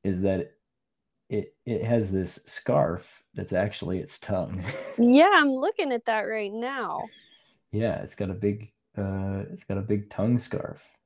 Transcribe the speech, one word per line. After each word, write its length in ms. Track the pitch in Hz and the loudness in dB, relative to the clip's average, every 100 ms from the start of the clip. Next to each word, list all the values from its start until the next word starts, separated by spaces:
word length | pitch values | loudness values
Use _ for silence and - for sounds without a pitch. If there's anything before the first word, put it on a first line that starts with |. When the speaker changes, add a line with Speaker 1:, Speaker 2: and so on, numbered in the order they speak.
Speaker 1:
is 180 | 101 92 | 0 0
that 320 | 98 95 - _ _ _ _ _ _ _ _ | 2 0 -4 _ _ _ _ _ _ _ _
it, 260 | 104 - _ - | -6 -6 _ -4
it 160 | 110 | -2
has 280 | 110 117 98 | 2 2 2
this 300 | 95 87 - - | 0 -2 -6 -10
scarf 760 | - - - - 87 - - _ | -6 0 2 2 -2 -10 -20 _
that's 180 | - 95 | -10 -2
actually 460 | 92 104 - 87 92 | 0 0 -4 -6 -6
its 200 | - - | -6 -12
tongue. 460 | - 95 - 92 90 - | -4 -4 -4 -6 -8 -8
<laughs> 180 | - - | -8 2
Speaker 2:
Yeah, 300 | 240 262 359 | 8 8 8
I'm 160 | 381 285 | 8 4
looking 420 | 262 311 - 311 | 2 -2 -2 -2
at 140 | 233 233 | -2 0
that 160 | 220 | -2
right 280 | 208 220 202 | -2 -4 -4
now. 520 | 220 254 269 190 147 - - _ _ _ _ _ | -6 -6 -6 -6 -6 -10 -16 _ _ _ _ _
Speaker 1:
Yeah, 240 | 107 107 - | -2 0 -2
it's 180 | - | -8
got 160 | - 98 | -6 -6
a 40 | |
big, 360 | 95 101 104 107 _ _ - | 0 0 -2 -8 _ _ -6
uh, 460 | 98 98 98 98 101 | -4 -2 -4 -4 -6
it's 120 | 180 | -12
got 120 | - 98 | -6 -6
a 60 | |
big 260 | 104 104 101 | 0 -2 -2
tongue 300 | - 107 120 | -2 2 2
scarf. 440 | - - - - _ _ | 0 -6 -6 -12 _ _